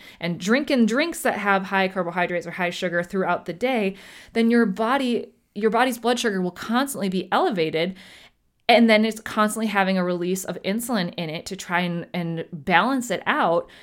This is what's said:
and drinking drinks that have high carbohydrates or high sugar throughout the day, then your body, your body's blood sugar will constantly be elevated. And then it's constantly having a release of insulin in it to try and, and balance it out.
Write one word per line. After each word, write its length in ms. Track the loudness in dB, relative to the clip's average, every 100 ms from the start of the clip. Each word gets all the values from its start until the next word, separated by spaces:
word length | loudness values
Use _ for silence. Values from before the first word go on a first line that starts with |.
| -18 -8
and 180 | -6 -4
drinking 460 | 0 0 2 2
drinks 380 | 4 2 -2 -2
that 160 | -2 -2
have 260 | 0 0
high 240 | 0 0 0
carbohydrates 580 | -2 -4 -2 -2 -2 -6
or 60 |
high 180 | -4 -4
sugar 320 | -2 -2 -2
throughout 440 | -2 -2 0 -2 -4
the 60 |
day, 420 | -4 -2 0 -2 -4 -16 -20 -6
then 160 | 0 2
your 160 | 2 0
body, 640 | 0 0 0 0 -2 -4 _ _
your 160 | -2 0
body's 280 | 2 2 0
blood 200 | 0 0
sugar 240 | 0 0
will 80 | -2
constantly 580 | -4 -2 0 0 -2 -2
be 200 | -2 0
elevated. 640 | 0 0 0 0 0 -2 -4 -18 -20 -20 _ _ _ 4
And 200 | 6 8
then 160 | 6
it's 160 | 4 -2
constantly 460 | -4 0 0 0 0
having 320 | 2 2 2
a 60 |
release 400 | 0 0 -2 -2
of 180 | -4 -6
insulin 500 | -4 -4 -2 -2 -2 -4
in 120 | -6
it 160 | -8 -8
to 100 | -10
try 240 | -4 -2
and, 260 | 0 -4 -6
and 320 | -6 -4 -6 -8
balance 580 | -8 2 2 4 0 -2
it 120 | -4 -2
out. 420 | 0 2 2 -2 -16